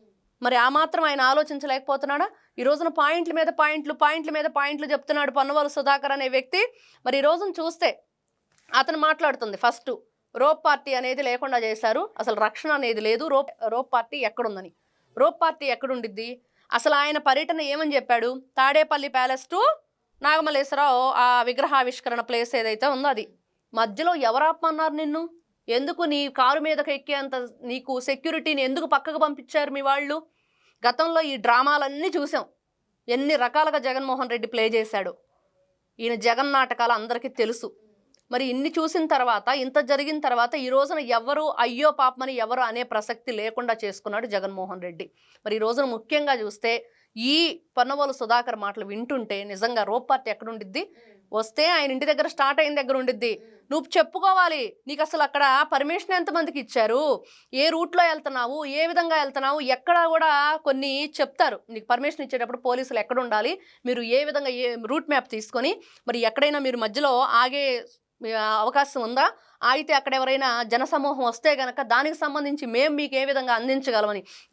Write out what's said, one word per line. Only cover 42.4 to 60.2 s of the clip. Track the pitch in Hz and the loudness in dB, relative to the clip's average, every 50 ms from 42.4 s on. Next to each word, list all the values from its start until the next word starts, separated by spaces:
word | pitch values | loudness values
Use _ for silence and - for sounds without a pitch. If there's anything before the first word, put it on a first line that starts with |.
| 220 220 247 247 | -2 -2 0 0
అనే | 254 226 220 240 | 0 -2 -2 -4
ప్రసక్తి | 247 240 240 214 208 - 233 226 _ - | -6 -4 -4 -4 -4 -4 -8 -8 _ -8
లేకుండా | 233 208 214 226 220 240 240 233 226 226 220 | -6 -4 -6 -4 -6 -4 -4 -4 -4 -4 -4
చేసుకున్నాడు | 202 190 - - 208 202 214 233 | -8 -8 -10 -8 -6 -6 -6 -4
జగన్మోహన్ | 233 208 196 190 196 196 190 185 185 185 185 | -4 -4 -4 -4 -4 -6 -8 -10 -10 -10 -10
రెడ్డి. | 180 180 170 160 180 - _ _ _ _ _ _ _ | -12 -12 -12 -12 -14 -16 _ _ _ _ _ _ _
మరి | 214 208 | -4 -2
ఈ | 220 | 0
రోజున | 214 220 233 254 277 | 0 0 0 0 -2
ముఖ్యంగా | 262 233 220 226 - 302 294 294 285 269 | -2 -4 -6 -4 -2 -2 0 2 2 0
చూస్తే | 240 214 202 208 - - 226 233 233 - - _ _ _ _ _ | 0 -2 -6 -8 -2 0 0 0 0 -4 -10 _ _ _ _ _
ఈ | 220 226 254 285 320 339 320 254 - - _ _ | -4 0 2 2 2 2 2 -2 -6 -14 _ _
పొన్నవోలు | 254 247 254 277 285 285 277 | 0 0 0 0 0 -2 -2
సుధాకర్ | 254 262 247 214 - 240 240 247 226 | -2 -4 0 2 2 2 2 -2 -6
మాటలు | 214 202 202 202 220 208 | -6 -6 -8 -8 -8 -10
వింటుంటే | 196 202 214 240 254 285 262 226 220 208 196 202 | -8 -8 -8 -6 -4 -4 -4 -4 -4 -6 -6 -6
నిజంగా | 208 202 190 214 233 247 226 | -8 -6 -4 -4 -2 0 -2
రోప్ | 202 190 214 254 - - | 0 0 -2 -2 0 0
పార్టీ | 269 262 - 226 | 0 0 0 -4
ఎక్కడుండిద్ది? | 208 214 226 226 226 214 202 190 190 294 392 - - - - - - _ _ _ | -8 -6 -8 -12 -12 -12 -14 -8 -8 -8 -8 -8 -12 -20 -20 -20 -20 _ _ _
వస్తే | - 214 220 220 - - 302 339 | -4 -4 -4 -2 -2 0 2 2
ఆయన | 359 320 285 277 | 4 2 2 0
ఇంటి | 262 262 285 | -2 0 0
దగ్గర | 294 302 269 285 | 0 2 2 0
స్టార్ట్ | 320 - - 269 269 285 311 | -2 0 0 0 2 2 2
అయిన | 311 294 294 285 | 0 2 0 -2
దగ్గర | 269 247 269 | -2 0 -2
ఉండిద్ది. | 262 254 254 247 208 240 233 214 - - - - - _ _ | 0 0 -2 -2 -2 -2 -4 -4 -6 -10 -18 -20 -20 _ _
నువ్వు | 277 320 - - - 349 | -4 -4 -4 0 2 2
చెప్పుకోవాలి, | 311 330 - 359 349 381 381 381 359 339 320 294 247 196 - _ _ | 2 2 0 0 2 4 4 4 4 2 2 -2 -4 -6 -8 _ _
నీకు | 262 294 277 | -10 -4 -4
అసలు | 302 302 - 320 | -2 -2 0 0
అక్కడ | 294 277 - 285 285 269 262 269 302 294 | 0 0 2 2 4 4 4 4 4 2
పర్మిషన్ | 330 262 277 294 339 - - - 370 | 0 0 0 0 -2 -4 -2 -2 -2
ఎంతమందికి | 359 339 339 302 339 320 302 - 285 | -2 0 0 0 0 -2 -2 -4 -8
ఇచ్చారు, | 233 - - 262 220 214 233 262 311 294 247 190 - - - _ _ _ - | -10 -2 0 0 2 2 2 2 2 0 0 -2 -4 -12 -20 _ _ _ -2
ఏ | 262 294 320 | 0 2 2
రూట్లో | 330 320 339 330 339 349 349 | 2 0 -2 0 2 2 2
వెళ్తున్నావు, | 339 311 311 - 285 269 254 240 233 269 302 302 | 2 2 -2 -4 -6 -4 -4 -4 -4 -4 -6 -8
ఏ | 277 269 294 320 | -6 -2 -2 -2
విధంగా | 330 349 349 339 330 320 | 0 0 0 0 2 0
వెళ్తున్నావు, | 311 285 277 277 277 262 269 285 302 | 0 0 -2 -2 -2 -2 -2 -2 -2
ఎక్కడా | 277 247 254 254 - 349 349 339 339 | 0 -2 -2 0 2 2 4 4 4
కూడా | 330 320 330 | 4 4 4